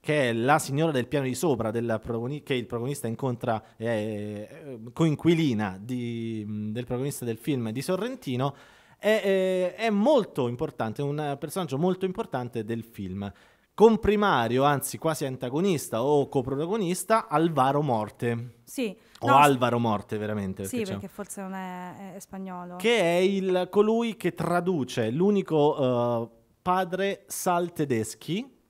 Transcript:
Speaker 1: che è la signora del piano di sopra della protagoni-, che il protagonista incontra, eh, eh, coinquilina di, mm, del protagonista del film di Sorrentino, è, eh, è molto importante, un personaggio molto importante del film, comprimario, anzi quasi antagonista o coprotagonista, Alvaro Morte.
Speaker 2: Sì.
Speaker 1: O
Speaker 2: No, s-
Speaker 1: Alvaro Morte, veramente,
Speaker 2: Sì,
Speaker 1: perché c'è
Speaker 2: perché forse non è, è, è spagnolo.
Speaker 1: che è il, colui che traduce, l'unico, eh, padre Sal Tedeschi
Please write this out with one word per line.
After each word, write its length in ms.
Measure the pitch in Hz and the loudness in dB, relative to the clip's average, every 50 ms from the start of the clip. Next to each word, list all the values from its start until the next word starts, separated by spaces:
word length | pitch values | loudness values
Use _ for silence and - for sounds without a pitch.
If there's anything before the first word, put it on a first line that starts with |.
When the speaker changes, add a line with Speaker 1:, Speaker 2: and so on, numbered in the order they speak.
Speaker 1:
che 300 | _ - 151 151 135 120 | _ 0 0 2 2 2
è 20 | 117 | 2
la 260 | 113 113 131 147 156 | 0 4 4 4 4
signora 320 | - - 135 143 160 165 151 | 2 0 0 0 2 2 2
del 140 | 127 120 | 0 -2
piano 200 | 123 - 147 135 | 0 -2 -2 -2
di 80 | 131 127 | -2 -2
sopra 360 | 123 - 170 135 107 110 110 | 0 2 2 2 2 0 -2
della 280 | 107 117 117 117 113 110 | -2 -2 -2 0 -2 -4
protagoni-, 440 | - - 117 113 117 123 143 151 - | -4 -4 -6 -4 -4 -6 -8 -8 -4
che 120 | - 143 | -2 -2
il 120 | 123 117 | -2 -2
protagonista 400 | - - 117 117 131 143 - - | -4 -6 -6 -4 -4 -6 -6 -6
incontra, 560 | 117 113 - - 131 123 120 - 120 113 107 - - - | -6 -6 -2 -2 -4 -2 -2 -2 -2 -2 -2 -4 -10 -14
eh, 100 | _ 113 117 117 107 104 110 110 104 104 104 104 104 107 - | _ -4 -2 0 0 -2 -2 -4 -6 -6 -8 -8 -10 -12 -12
eh, 280 | 123 160 165 143 131 117 110 123 117 | -16 -18 -16 -14 -14 -14 -14 -16 -2
coinquilina 880 | - 165 165 147 - - 160 175 160 165 143 120 107 107 98 92 95 | 0 2 2 2 2 4 2 4 4 4 2 2 2 0 -2 -4 -8
di, 640 | 101 117 127 127 120 120 117 117 113 113 113 110 104 | -10 -8 -6 -6 -6 -6 -6 -6 -6 -6 -6 -6 -6
mm, 240 | 104 107 107 107 107 107 | -6 -6 -6 -6 -6 -6
del 120 | 120 123 | -6 -6
protagonista 400 | - 127 123 131 143 135 - - | -6 -4 -4 -4 -6 -6 -6 -6
del 140 | 117 113 110 | -6 -6 -6
film 320 | - - 147 131 117 113 | -4 -4 -2 -2 -2 -4
di 120 | 110 127 139 | -6 -6 -4
Sorrentino, 720 | - 185 190 208 247 269 254 - 143 127 120 127 143 135 - - - - - _ _ - _ | -4 -4 -4 -4 -6 -8 -10 -6 -6 -2 -2 -2 -2 -4 -6 -20 -20 -20 -20 _ _ -20 _
è, 220 | - 202 220 220 180 | 0 2 2 2 2
eh, 500 | 202 190 190 185 185 185 185 180 180 - | 2 2 2 2 2 0 0 0 -2 -4
è 160 | - 220 233 | -2 -2 0
molto 580 | 214 202 208 277 311 262 190 - - - 131 120 | 0 2 4 4 4 4 2 0 -4 -2 -2 -2
importante, 540 | 120 120 160 151 - _ 123 110 110 - 143 | -2 -4 -6 -8 -4 _ -4 -4 -4 -4 -4
un 340 | 143 143 147 151 147 139 135 | -4 -4 -4 -4 -4 -6 -6
personaggio 380 | - 156 - 196 180 139 135 135 | -8 -8 -6 -6 -6 -4 -2 0
molto 260 | 165 185 185 185 190 | 0 0 0 0 -2
importante 600 | 190 180 - - - - 127 123 120 123 120 110 | -6 -4 -6 -8 -6 -4 -6 -6 -4 -6 -6 -4
del 180 | 107 117 117 113 | -4 -4 -6 -6
film, 460 | - - - 101 92 92 101 101 101 - _ _ _ _ _ _ _ _ | -10 -10 -10 -8 -8 -6 -6 -8 -8 -10 _ _ _ _ _ _ _ _
comprimario, 920 | - 196 233 226 208 - 196 208 208 208 202 170 131 117 117 117 127 135 | 6 6 6 6 6 2 2 2 4 4 4 4 4 2 2 2 4 4
anzi 340 | 143 147 135 123 - - 110 | 4 4 2 -2 -6 -10 -2
quasi 260 | - 165 156 - 151 | -2 -2 -2 0 -4
antagonista 800 | 135 131 127 - 123 120 151 180 202 180 139 - - - 110 120 | -6 -6 -6 -6 -4 -2 0 2 2 2 0 -2 -2 -2 0 2
o 260 | 139 151 143 139 135 | 4 4 4 2 2
coprotagonista, 1000 | - 139 120 127 135 135 156 170 185 226 202 165 180 - - - 220 226 220 - | 0 -2 0 0 -2 -2 -2 -2 -2 -2 0 -2 -2 -4 0 2 2 2 2 2
Alvaro 540 | 151 151 165 175 160 143 127 131 135 143 151 | 2 2 2 4 4 4 4 4 4 2 2
Morte. 720 | 147 123 110 107 101 - _ - 120 117 117 120 123 - _ _ | 2 0 0 -2 -4 -6 _ -2 -2 -2 -2 -4 -10 -14 _ _
Speaker 2:
Sì. 320 | - - - 254 214 185 - _ _ _ - | -14 -6 -4 -4 -4 -6 -10 _ _ _ -6
Speaker 1:
O 60 | - | 0
Speaker 2:
No, 80 | - - | 4 8
s- 100 | 139 147 | 8 8
Speaker 1:
Alvaro 340 | 147 139 123 127 120 120 120 | 8 6 4 2 2 2 2
Morte, 400 | 117 113 107 104 95 - 113 107 | 2 2 0 0 -2 -6 -6 -6
veramente, 460 | 107 104 107 107 98 95 95 - 98 | -4 -4 -4 -4 -4 -4 -6 -6 -8
Speaker 2:
Sì, 120 | 95 - 247 | -6 -4 -6
Speaker 1:
perché 60 | 220 | -4
c'è 80 | 190 202 202 | -4 -6 -8
Speaker 2:
perché 100 | 202 190 | -10 -12
forse 320 | - - 202 - - - | -12 -12 -12 -12 -10 -12
non 140 | 196 190 190 | -10 -10 -10
è, 580 | 190 190 185 180 180 180 180 160 - 196 190 170 | -10 -10 -10 -10 -12 -12 -14 -14 -14 -16 -16 -16
è, 20 | |
è 20 | 196 | -16
spagnolo. 580 | - _ - 190 190 190 180 180 180 180 175 | -18 _ -14 -12 -10 -10 -10 -10 -12 -12 -12
Speaker 1:
che 220 | 180 185 226 240 226 | -2 0 2 4 4
è 180 | 180 165 170 175 | 4 4 4 4
il, 480 | 190 196 196 196 190 190 180 180 180 180 | 4 4 4 2 2 2 2 2 0 2
colui 460 | - 208 208 214 226 226 233 233 208 | 4 4 4 4 4 2 2 0 -4
che 180 | - - 185 - | -2 -4 -4 -2
traduce, 760 | - 160 160 - 143 170 180 190 156 127 120 - - 113 110 | -2 -2 0 0 0 0 0 0 0 -2 -2 0 0 0 0
l'unico, 680 | 117 151 180 202 208 196 185 - 156 156 147 147 143 - | 2 2 2 4 4 2 0 2 2 4 4 4 4 4
eh, 500 | 139 127 123 120 120 120 120 117 117 117 - _ _ _ _ _ _ | 2 2 2 2 2 2 0 0 -2 -6 -10 _ _ _ _ _ _
padre 640 | 180 180 185 190 175 175 180 196 196 196 - - _ | 0 0 0 0 -2 -2 -2 -2 -2 -2 -6 -10 _
Sal 440 | - - - 190 180 175 180 170 175 | -10 -4 0 0 2 2 0 -2 -2
Tedeschi 840 | - 156 139 127 113 110 107 - - - - 156 202 269 277 _ _ _ _ | -4 -2 0 0 0 0 -4 -6 -14 -8 -6 -6 -6 -6 -8 _ _ _ _